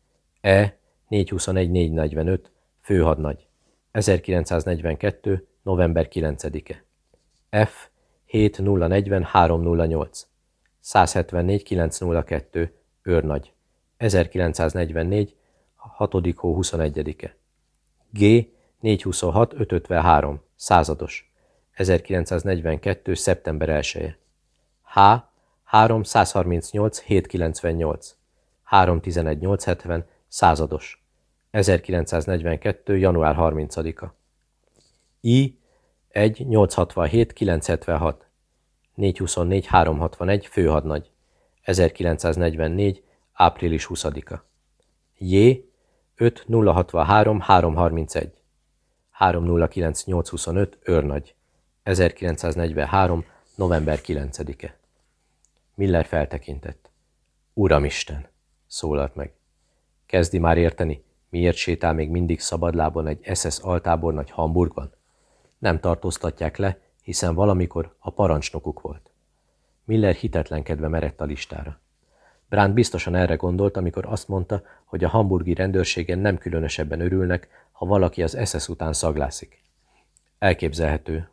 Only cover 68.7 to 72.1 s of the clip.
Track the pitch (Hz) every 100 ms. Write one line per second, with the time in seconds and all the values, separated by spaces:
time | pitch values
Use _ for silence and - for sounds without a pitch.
68.7 | - - 76 - _ _ _ _ _ _
69.7 | _ - 110 104 85 - 80 78 78 76
70.7 | 76 78 82 76 - 76 71 - 76 71
71.7 | 73 _ _ _